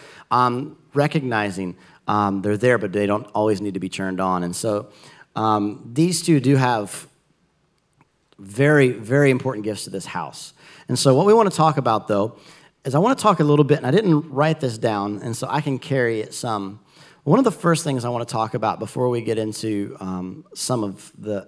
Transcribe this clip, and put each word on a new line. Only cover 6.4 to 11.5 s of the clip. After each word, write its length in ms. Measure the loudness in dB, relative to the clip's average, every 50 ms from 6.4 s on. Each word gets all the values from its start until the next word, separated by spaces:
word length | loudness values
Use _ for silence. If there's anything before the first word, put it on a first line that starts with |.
| 4 4 4 4
have 500 | 4 2 2 0 -2 -6 -10 -14 -16 -18 _ _ _ _ _ _ _ _ _ _ _ _ _ _ _ _ _ _ _ _ _ _ _ _ _ -20
very, 480 | -20 -10 -2 0 2 4 6 6 4 4
very 400 | 2 -2 -4 0 2 4 4 4
important 340 | 4 2 0 -4 -6 -4 -6
gifts 200 | -6 -6 -6 -8
to 60 | -10
this 160 | -10 -10 -10
house. 480 | -8 -8 -8 -8 -8 -10 -14 -18 -18 -20 _ -20 -20 -20 -18 -8 -6
And 80 | -4 2
so 160 | 4 4 6
what 120 | 6 6
we 80 | 6 6
wanna 180 | 6 4 4